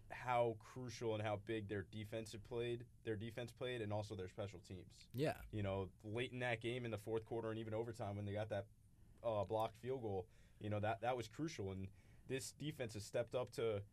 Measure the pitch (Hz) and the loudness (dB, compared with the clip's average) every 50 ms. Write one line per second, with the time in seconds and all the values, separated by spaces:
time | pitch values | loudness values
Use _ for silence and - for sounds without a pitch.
0 | - - - - 120 127 123 120 120 117 110 104 - - - 127 127 123 120 - | -10 -10 -8 -4 2 4 6 8 8 6 4 0 -6 -10 -8 -6 -6 -6 -4 0
1 | 123 113 107 107 107 110 104 98 101 - 113 110 101 98 107 101 92 - - 110 | 2 2 4 4 4 2 2 0 0 0 0 0 0 0 0 0 0 -2 -4 -6
2 | 107 104 117 113 110 - - 104 104 - 123 117 120 120 120 120 120 - - - | -4 -2 -2 -4 -4 -4 -8 -10 -6 -4 -2 0 2 0 0 -2 -4 -10 -12 -6
3 | - 113 110 98 113 117 110 131 120 110 - - 131 123 123 120 107 101 104 107 | 0 0 0 0 0 -4 -2 -4 -4 -4 -4 -4 -2 0 0 0 2 2 2 0
4 | 104 104 107 95 92 92 - - 101 98 - 85 - - 95 90 - - - - | 0 0 -2 -4 -4 -4 -2 -2 -2 -2 -4 -8 -10 -8 -8 -8 -10 -12 -14 -18
5 | - - - 120 151 147 - - - - - 107 101 98 98 98 95 87 - - | -14 -6 0 2 2 2 2 0 -6 -4 -2 2 2 4 4 2 0 -2 -4 -10
6 | - 107 104 120 131 123 123 123 123 123 117 - - 117 123 127 120 113 110 104 | -6 -2 0 0 0 0 0 0 2 2 2 2 2 0 0 0 0 -2 -2 -2
7 | - 113 110 113 110 - 123 113 113 110 110 110 113 110 107 110 117 120 110 - | 0 0 0 0 0 0 -2 0 0 0 0 0 -2 0 0 0 0 0 -2 -2
8 | 110 101 101 104 104 101 101 104 107 107 107 98 101 - - - - - - - | 0 0 0 0 0 0 0 0 2 2 0 0 0 -2 -10 -20 -20 -20 -20 -20
9 | - - - - - 117 110 104 98 95 110 110 110 110 - - - 123 131 135 | -20 -20 -10 -2 0 2 4 4 2 4 4 4 4 2 0 -4 -2 -2 -2 0
10 | 113 104 98 95 92 - - - - - - - - 107 107 104 104 107 113 - | 0 0 0 0 -2 -4 -10 -18 -20 -18 -12 -6 -2 0 2 4 4 2 2 4
11 | 113 120 131 123 113 - - - 156 165 160 - 98 95 95 95 95 95 - - | 4 2 2 2 0 -4 -2 -2 -2 -2 -2 -2 -2 -2 -2 -2 -4 -6 -8 -12
12 | - - - - - - 127 135 - - - - 143 151 151 139 127 113 117 104 | -20 -20 -20 -14 -4 -2 -2 -2 -2 -4 -6 -4 -4 -4 -2 -2 -4 -4 -4 -6
13 | 101 - - 123 117 - - 123 127 123 - - 117 113 104 101 101 - | -6 0 2 0 2 2 2 0 0 0 0 2 4 4 4 2 0 -4